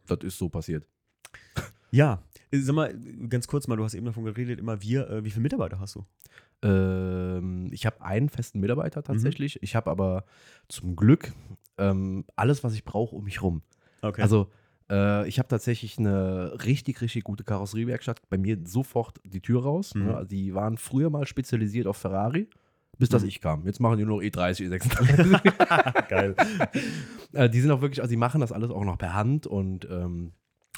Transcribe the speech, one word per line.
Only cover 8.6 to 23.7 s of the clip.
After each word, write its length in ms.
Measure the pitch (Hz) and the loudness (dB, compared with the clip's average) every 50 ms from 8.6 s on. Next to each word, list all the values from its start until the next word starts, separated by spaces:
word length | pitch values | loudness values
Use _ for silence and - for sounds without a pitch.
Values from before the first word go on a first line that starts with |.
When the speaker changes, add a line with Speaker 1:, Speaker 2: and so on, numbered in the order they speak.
Speaker 1:
Mitarbeiter 400 | 95 104 123 151 160 156 - 147 | -2 0 0 -2 -4 -4 -6 -8
Speaker 2:
Mhm. 40 | - | -6
Speaker 1:
tatsächlich. 580 | - 135 110 117 156 - - 139 143 - - | -4 -2 0 0 0 0 -2 -4 -6 -6 -8
Ich 120 | 104 - - | -6 -4 -2
hab 140 | 113 - - | -2 -2 0
aber 360 | 82 95 95 95 92 95 - _ _ _ _ - - _ _ - | 0 0 0 0 0 -2 -6 _ _ _ _ -20 -20 _ _ -18
zum 280 | - - 87 90 87 | -14 -10 -8 -6 0
Glück, 360 | - 104 117 160 - - - - - - - - - _ _ _ - | 4 6 8 8 6 4 -2 -16 -16 -18 -20 -20 -20 _ _ _ 0
ähm, 460 | 98 98 98 95 95 95 95 98 - - - | 0 2 2 0 -2 -2 -4 -6 -8 -8 -2
alles, 260 | - 104 131 147 139 - | 0 2 2 2 2 0
was 100 | 117 110 | -4 -4
ich 100 | 107 - | -4 -6
brauch, 280 | - - 104 120 120 | -6 -4 -4 -4 -4
um 120 | - 101 101 | -6 -10 -10
mich 180 | 101 - - | -10 -6 -2
rum. 200 | 101 92 85 76 - _ _ _ _ _ _ _ | -2 -2 -2 -2 -6 _ _ _ _ _ _ _
Speaker 2:
Okay. 200 | - 107 92 113 | -6 -4 0 2
Speaker 1:
Also, 280 | 113 101 110 104 98 - - _ _ _ _ _ _ - | 4 6 6 4 4 2 -4 _ _ _ _ _ _ -2
äh, 380 | 101 98 101 101 101 104 104 - | 2 2 4 4 2 2 0 0
ich 100 | - 131 | -2 -2
hab 100 | 120 - | -2 0
tatsächlich 500 | 123 107 - 123 117 - 113 107 - - | -2 -2 0 -2 -2 -2 -6 -8 -4 0
eine 600 | 107 101 98 95 95 92 92 92 90 - - 110 - | 2 2 2 2 0 0 -2 -4 -6 -6 -8 -4 -2
richtig, 360 | 113 143 147 - 139 - - | 0 0 0 -2 -4 -6 -4
richtig 240 | 120 117 - 117 - | -6 -4 -4 -6 -6
gute 200 | - 101 104 104 | -6 -8 -8 -6
Karosseriewerkstatt. 760 | - 104 95 101 98 107 110 117 123 120 117 - 123 113 - - _ | -4 -4 -4 -4 -4 -4 -4 -4 -2 -4 -4 -6 -6 -8 -8 -6 _
Bei 100 | 98 95 | -2 0
mir 200 | 95 107 110 90 82 | 0 0 0 -2 -4
sofort 540 | 90 95 135 131 - - 120 113 - - - - | -4 -2 -2 -2 0 -2 -2 -2 -4 -8 -20 -14
die 160 | 95 98 90 | -12 -10 -6
Tür 220 | - - 117 123 | -2 0 0 2
raus, 320 | 127 143 151 185 202 - - | 2 0 -2 -2 -4 -4 -2
Speaker 2:
Mhm. 100 | 104 98 | -2 0
Speaker 1:
ne? 120 | 104 113 | 0 -2
Also 120 | - 98 95 | -4 -6 -6
die 260 | 98 95 95 95 90 | -4 -4 -4 -2 -2
waren 220 | 98 104 110 113 | -2 -2 -2 -2
früher 340 | - - - 131 135 156 165 | -4 -6 -4 0 0 0 0
mal 160 | 147 143 139 | 0 -2 -4
spezialisiert 600 | - - 139 127 - 127 113 110 101 107 120 107 | -4 -4 -6 -4 -2 0 0 0 0 0 0 -2
auf 100 | 95 101 | -2 -2
Ferrari, 520 | - - 92 95 95 104 117 147 185 220 - _ _ _ _ _ _ _ _ - - | -4 -4 -2 -2 0 0 0 0 -2 -4 -4 _ _ _ _ _ _ _ _ 0 2
bis 100 | 123 - | 4 6
dass 140 | - 110 | 6 4
Speaker 2:
Mhm. 60 | 98 98 | 4 2
Speaker 1:
ich 120 | - - | -4 -4
kam. 260 | - 80 78 76 85 | -2 -2 -2 -2 -2
Jetzt 140 | 101 | -4